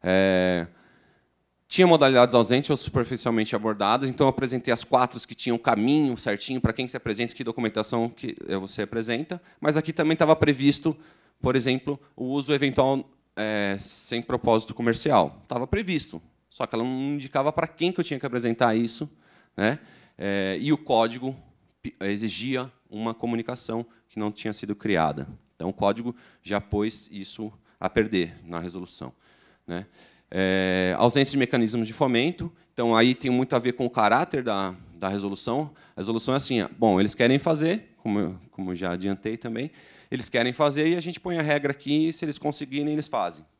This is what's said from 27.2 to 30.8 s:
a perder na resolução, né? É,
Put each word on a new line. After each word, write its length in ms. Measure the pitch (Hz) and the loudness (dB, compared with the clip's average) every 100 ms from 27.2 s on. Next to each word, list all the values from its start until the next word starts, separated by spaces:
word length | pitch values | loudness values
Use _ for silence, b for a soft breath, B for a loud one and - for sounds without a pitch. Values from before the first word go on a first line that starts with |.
| 95 - 107 104 b b | -12 -10 -12 -14 b b
a 80 | 92 | -2
perder 480 | - 110 101 85 82 | 0 2 2 -2 -6
na 140 | 85 85 | -10 -10
resolução, 520 | 87 90 90 - 65 - b b b b - | -8 -12 -14 -14 -14 -18 b b b b -10
né? 200 | 87 101 b b b b | -10 -10 b b b b
É, 600 | 92 95 95 92 92 | -2 0 2 2 0